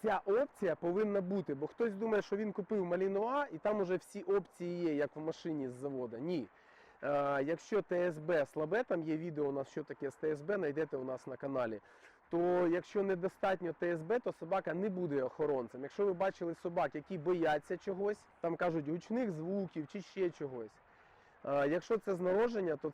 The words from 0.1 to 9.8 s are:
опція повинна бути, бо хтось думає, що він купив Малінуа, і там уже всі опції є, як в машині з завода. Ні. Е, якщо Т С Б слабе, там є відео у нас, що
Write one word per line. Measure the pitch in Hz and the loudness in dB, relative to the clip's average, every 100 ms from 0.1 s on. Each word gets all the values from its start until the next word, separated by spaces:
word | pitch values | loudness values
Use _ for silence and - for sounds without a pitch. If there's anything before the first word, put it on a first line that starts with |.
| 196 | 0
опція | - 214 285 - 185 151 | 4 4 2 0 -2 0
повинна | 170 185 214 202 | 0 2 2 2
бути, | 180 196 175 | 0 -2 -2
бо | 139 151 | -2 -4
хтось | - 233 | 0 -2
думає, | 196 226 214 | 0 2 2
що | - 202 | 2 -2
він | 214 | -2
купив | 190 185 214 | -4 -2 0
Малінуа, | 180 175 196 196 226 277 285 | 0 2 2 2 0 0 -2
і | 160 | -2
там | 208 214 | 0 2
уже | 180 185 | 2 0
всі | - 202 | -2 -6
опції | - 196 175 - 175 175 | 2 2 0 -6 -6 0
є, | 170 | 2
як | 143 143 151 | 2 0 -2
в | |
машині | 156 - 170 156 131 | -6 -4 -4 -2 -4
з | |
завода. | 123 139 135 123 113 | -4 -6 -4 -4 -4
Ні. | 156 175 107 - - - - - | -2 -2 -4 -10 -20 -20 -20 -6
Е, | 143 143 143 139 | 0 2 2 2
якщо | 139 170 - 208 | 0 -2 0 0
Т | - 180 | 2 2
С | 180 156 | 0 0
Б | 156 165 135 | 0 2 2
слабе, | 151 156 208 | -2 0 0
там | 254 175 | 0 -2
є | 160 156 | 0 -2
відео | 175 147 | -2 -2
у | 143 | 0
нас, | 139 135 | -2 -4
що | - | -6